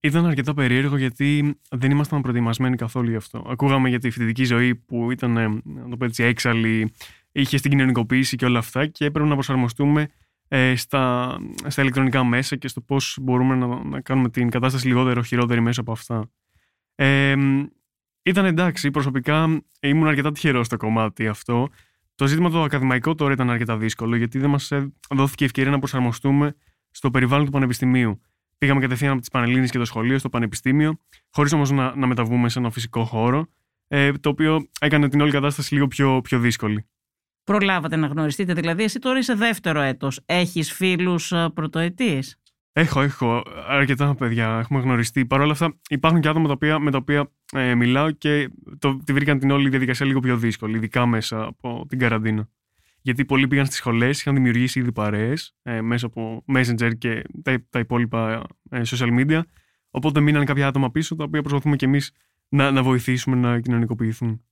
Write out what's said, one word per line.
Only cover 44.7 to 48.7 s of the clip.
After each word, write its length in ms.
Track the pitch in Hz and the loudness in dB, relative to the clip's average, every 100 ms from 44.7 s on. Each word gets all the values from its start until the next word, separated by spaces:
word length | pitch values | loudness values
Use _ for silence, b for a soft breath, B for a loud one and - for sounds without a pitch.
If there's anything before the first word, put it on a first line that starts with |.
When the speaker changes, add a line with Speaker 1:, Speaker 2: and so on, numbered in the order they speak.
| 139 | 0
Speaker 1:
γνωριστεί. 460 | 127 120 117 - 123 | 2 0 0 -2 0
Παρ' 140 | 139 | 2
όλα 120 | 147 | 2
αυτά, 240 | 147 165 - - | 2 -2 -4 -6
υπάρχουν 320 | 143 160 165 | 0 4 4
και 80 | 156 | 4
άτομα 180 | 156 160 | 2 0
τα 60 | |
οποία, 260 | 135 151 156 | 2 0 2
με 120 | 147 | 0
τα 80 | 135 | -2
οποία, 320 | 123 143 143 _ - | 0 -2 -2 _ -10
ε, 220 | 135 127 | -2 0
μιλάω 360 | 120 120 131 156 | 2 4 2 0
και 380 | 151 151 147 135 - - | 0 0 0 -2 -10 -20